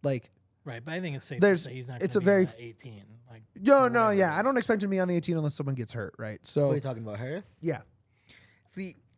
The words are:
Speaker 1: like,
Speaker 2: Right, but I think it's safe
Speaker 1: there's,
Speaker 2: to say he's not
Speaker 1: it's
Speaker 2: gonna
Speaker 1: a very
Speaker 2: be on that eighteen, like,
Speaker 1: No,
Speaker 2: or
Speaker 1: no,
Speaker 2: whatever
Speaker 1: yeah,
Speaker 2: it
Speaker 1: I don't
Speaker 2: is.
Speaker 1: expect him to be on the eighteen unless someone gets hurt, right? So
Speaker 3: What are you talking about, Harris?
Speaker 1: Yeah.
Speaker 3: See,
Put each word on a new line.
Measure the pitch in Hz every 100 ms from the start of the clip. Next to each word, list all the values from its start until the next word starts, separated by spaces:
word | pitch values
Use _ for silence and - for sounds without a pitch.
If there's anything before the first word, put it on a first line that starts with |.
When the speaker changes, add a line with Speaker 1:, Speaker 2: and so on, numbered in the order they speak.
Speaker 1:
like, | 143 127 - _ _ _
Speaker 2:
Right, | 147 117
but | 135
I | 170
think | 180 139
it's |
safe | - 131
Speaker 1:
there's, | 202 180
Speaker 2:
to | 160
say |
he's | 127 123
not | 123
Speaker 1:
it's | 180
Speaker 2:
gonna | 208
Speaker 1:
a | 180
very | 196
Speaker 2:
be | 185
on | -
that |
eighteen, | 120 110 123 104 104 117 -
like, | 113 110 -
Speaker 1:
No, | 202 277
Speaker 2:
or | 254
Speaker 1:
no, | 233
Speaker 2:
whatever | 220
Speaker 1:
yeah, | 202 180 156
Speaker 2:
it |
Speaker 1:
I |
don't | 240 254
Speaker 2:
is. |
Speaker 1:
expect | - 214
him | 196
to |
be | 190
on | 180
the | 175
eighteen | 165 165
unless | 151
someone | 143 139
gets | 131 113
hurt, | 117 101 -
right? | 110 104
So | - 151 143
Speaker 3:
What |
are | 147
you |
talking | 131 113
about, | 110 104
Harris? | 127 170 - _
Speaker 1:
Yeah. | 160 - - _ _ _ _ - _ _ _
Speaker 3:
See, | 190 190 - _